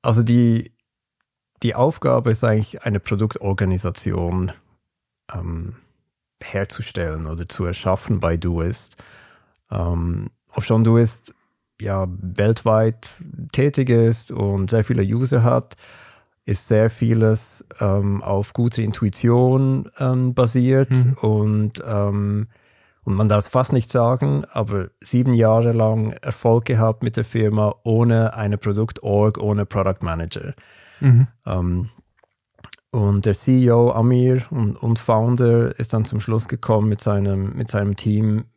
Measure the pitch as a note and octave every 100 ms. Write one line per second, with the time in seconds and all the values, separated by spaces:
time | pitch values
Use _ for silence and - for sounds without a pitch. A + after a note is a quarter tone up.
0 | - A#2 A#2 A#2+ A#2+ A2+ - _ _ _
1 | _ _ _ _ _ _ A#2 A2 C3 D#3+
2 | C#3 B2 A#2+ A2 A#2 A2 G#2+ - - G2+
3 | - G#2 G#2+ - G2 G2 F#2+ F#2 F2+ -
4 | - F2+ E2+ F2+ F#2 - _ _ _ _
5 | _ _ _ - F2 E2 F2+ A#2 _ _
6 | _ _ _ _ - G2+ G2+ - G2 -
7 | E2+ D#2 D#2+ E2 E2+ - F2+ F2 - F#2+
8 | - G2 E2+ E2+ F2 E2+ E2 - - _
9 | - - _ _ _ _ _ G#2 F2 E2+
10 | E2+ F2 G2+ _ _ - G2 A2+ A2+ A#2
11 | A#2 - - _ _ _ _ _ G#2+ G2
12 | F#2 F2+ F#2+ F2 G#2 A2+ A#2 A2 A2+ A2+
13 | - - - - B2+ - C#3+ C#3+ B2+ A#2
14 | A2+ A2+ - B2 G2+ G2 F#2+ A2+ G#2+ A#2+
15 | G2 A2+ B2+ C3 A#2 B2 - - - -
16 | - _ _ _ - G#2+ - G#2+ A2 -
17 | A#2 A2+ A2 A2 - - - - G#2 G2
18 | G2+ G2 - G2 G#2 - A#2+ - G#2+ G#2+
19 | G#2+ - A#2 A#2+ B2+ C3 C3+ C3+ C3+ -
20 | C3 B2+ B2+ B2 B2 B2 B2 C3 C3+ B2+
21 | B2 C3 A2 G#2+ G#2+ G#2+ G#2+ - - G#2+
22 | G2+ G2+ G2+ G#2 A2 _ _ _ _ _
23 | - G2 G#2+ G#2 G2+ B2+ B2+ C3+ A#2 B2+
24 | A#2 B2 C#3+ C#3+ - - G#2+ G2+ F2 _
25 | - B2 B2+ A#2+ A2 A2 A#2 A2+ A2 A2
26 | G#2+ - - G#2+ A#2+ A#2 A#2 A#2 A2+ A2+
27 | A#2+ A2+ A2 A2+ G#2+ G#2 G#2+ - - A2+
28 | A#2 A2+ A2 - G#2 G#2 - G2+ A2 -
29 | - G2+ G#2+ G2+ G#2 G#2 G2+ G#2 F#2+ F#2+
30 | E2+ E2 E2+ - - - _ _ - _
31 | C#3 A#2+ B2+ _ - F#2 F2 F2+ A2+ _
32 | _ _ _ _ _ _ - - _ -
33 | G2+ G2+ G#2+ G2 - C3 B2+ A#2 A#2+ A2+
34 | A#2 B2 B2+ B2+ A#2+ D3+ G#2+ G#2+ A#2+ A2+
35 | - A2+ A2+ B2 B2 A#2 A#2+ - A2+ A2+
36 | A2 A2+ G#2+ A2 - A2+ - A2 G#2+ G#2
37 | - G2+ G2+ G2 G2 C3 A#2+ G#2+ G2+ G2
38 | - G#2+ A2 G#2+ A2+